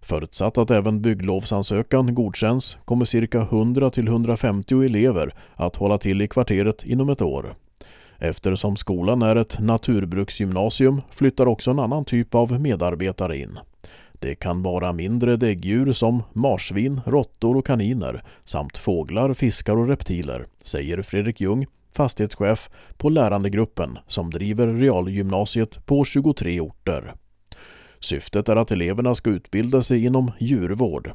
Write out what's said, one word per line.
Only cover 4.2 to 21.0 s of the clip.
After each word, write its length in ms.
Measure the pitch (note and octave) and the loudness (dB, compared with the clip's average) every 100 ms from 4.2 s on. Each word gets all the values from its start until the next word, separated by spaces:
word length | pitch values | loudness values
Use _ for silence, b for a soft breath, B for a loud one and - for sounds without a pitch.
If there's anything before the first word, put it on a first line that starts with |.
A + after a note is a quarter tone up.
| A#2 A2+ B2 G2+ G2 C3 C3 | 2 0 0 -2 2 2 4
elever 500 | G#2+ B2+ F#2+ C#2+ B B B | 4 4 2 -2 B B B
att 200 | F2 - | -4 -2
hålla 220 | G2+ G2+ | 0 0
till 240 | G2 G2 | 0 0
i 60 | G#2 | 0
kvarteret 560 | - B2 G2 G2+ G#2 | 0 2 2 2 -2
inom 260 | - B2 C#3 | -2 0 0
ett 120 | C#3 | 0
år. 340 | F2 C#2 G#1 - _ _ B B B B | 0 -2 -8 -14 _ _ B B B B
Eftersom 560 | E2 E2 G2 F#2 G#2 G2+ | -4 -2 -2 -2 -2 -4
skolan 460 | - F2+ F#2 B2 | -2 0 2 2
är 140 | A2+ A2+ | 4 4
ett 240 | A2+ - | 2 -2
naturbruksgymnasium 1400 | G#2+ A2+ - A2 F#2 F#2 G2 - G2 F#2 G#2+ - C3 C#3 - | 0 0 2 0 0 -2 -4 -2 -2 0 -2 4 2 2 -6
flyttar 380 | - C3+ - B2 | 0 2 4 2
också 240 | A2+ - | 4 0
en 80 | C#3 | 0
annan 260 | A#2 D3 C#3+ | 0 -2 0
typ 300 | A#2+ A#2 A#2 | -2 2 2
av 260 | A#2 B2 | 2 0
medarbetare 760 | D3 F#2+ F2 E2+ F#2+ F2+ F2+ D2 | 0 0 0 -2 -4 -2 -4 -4
in. 220 | B1 - - _ B B B | -8 -14 -18 _ B B B
Det 220 | B - - | B -8 -6
kan 280 | F#2 F2 | -4 -2
vara 300 | F#2 F2+ F2+ | -2 -2 -2
mindre 420 | E2+ F#2 A#2+ A#2+ A#2+ | -4 -2 0 2 2
däggdjur 580 | A#2+ F#2+ F#2 A2 C#3 | 2 0 0 0 2
som 300 | B2+ A2+ A#2+ A2+ | 2 2 0 -2
marsvin, 680 | A2 C3+ G2 - F#2+ B2 C#3 B2 | -2 0 0 -2 -2 -2 -2 0
råttor 520 | C#3+ B2 - A#2 C3 | 0 0 -2 0 0
och 80 | C3 | 0
kaniner 580 | B2+ G#2 B2+ C#2+ A#1+ b b | 0 0 -2 -4 -8 b b
samt 340 | - - C#2+ - | -8 -6 -6 -6
fåglar, 560 | - F2+ D2+ G2 C3+ | -2 -2 -2 0 0
fiskar 420 | C3 B2+ - - A2 | 2 0 0 0 0
och 120 | A#2+ | 2
reptiler, 580 | C#3 - F2+ D2+ B1+ - _ | 0 -2 -4 -4 -8 -10 _
säger 400 | - D#2 C#2+ E2+ | -8 -6 -4 -6